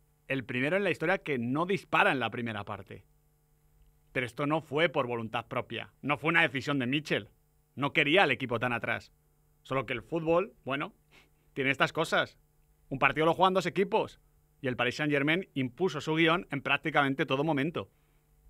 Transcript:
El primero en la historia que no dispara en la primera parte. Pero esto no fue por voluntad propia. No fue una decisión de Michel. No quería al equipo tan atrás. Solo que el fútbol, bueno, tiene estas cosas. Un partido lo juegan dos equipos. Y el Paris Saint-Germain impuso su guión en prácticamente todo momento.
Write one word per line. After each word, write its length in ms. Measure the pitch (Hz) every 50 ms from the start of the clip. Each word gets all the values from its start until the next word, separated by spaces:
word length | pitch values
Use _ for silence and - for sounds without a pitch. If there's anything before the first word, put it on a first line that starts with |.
| _ _ _ _ _
El 180 | - 135 135 117
primero 320 | - 123 123 131 147 175
en 80 | 196 202
la 60 | 185
historia 280 | 147 - 160 165 190 190
que 200 | - - 143 123
no 260 | 113 120 131 151 175
dispara 480 | 180 196 160 - - 160 160 196 202 156
en 80 | 131
la 100 | 120 113
primera 340 | 110 123 117 117 110 101 101
parte. 400 | - 104 98 98 - 110 101 - _ _ _ _ _ _ _ _ _ _ _ _ _ _ _ _ _ _ _ _ _ -
Pero 140 | 135 123
esto 200 | 117 - - 147
no 160 | 143 156 160 156
fue 260 | - 131 151 170 175
por 180 | - 151 131
voluntad 400 | 120 120 117 113 110 - 120 -
propia. 460 | - 127 123 117 - 117 107 110 107 _ _ -
No 140 | 135 147 135
fue 120 | - 160
una 120 | 165 165 165
decisión 360 | 151 127 135 - 147 143 139
de 80 | 123
Michel. 440 | 120 135 156 151 - 170 123 101 - _ _ _ _ _ _ _ _ _
No 180 | 117 139 139 -
quería 320 | 160 151 143 156 196 196
al 60 | 151
equipo 280 | 127 110 131 120 120 113
tan 140 | 123 123 120
atrás. 400 | 117 - 117 113 110 - - _ _ _ _ _ _ _ _ _ _ -
Solo 220 | - 135 135 127
que 80 | 101 127
el 100 | 117 -
fútbol, 520 | - 156 170 160 160 165 175 196 233 - _ -
bueno, 300 | 127 135 139 160 196 - _ _ _ - - - _ _ _ _ _ -
tiene 180 | - 131 135
estas 220 | 139 - 170 151 -
cosas. 460 | 156 165 - 208 180 139 - - _ _ _ _ _ _ _ _ _ _ -
Un 100 | 143 127
partido 280 | 143 135 135 147 156
lo 80 | 170 160
juegan 200 | - 180 190 185
dos 120 | 190 175
equipos. 540 | 175 - 175 196 185 220 208 143 - - - _ _ _ _ _ _ _ _
Y 80 | - 131
el 80 | 123
Paris 200 | - 120 123 120
Saint-Germain 520 | - 151 151 147 139 139 151 160 180 196 - -
impuso 460 | 139 131 123 - - 180 190 - 147
su 140 | - 160 156
guión 320 | 160 165 160 165 175 202 -
en 100 | - 139
prácticamente 640 | - 131 139 143 - 160 147 151 143 139 139 147 160
todo 200 | 131 135 135 147
momento. 460 | 165 156 139 135 170 165 113 98 - _ _ _ _ _ _ _ _ _ _ _ -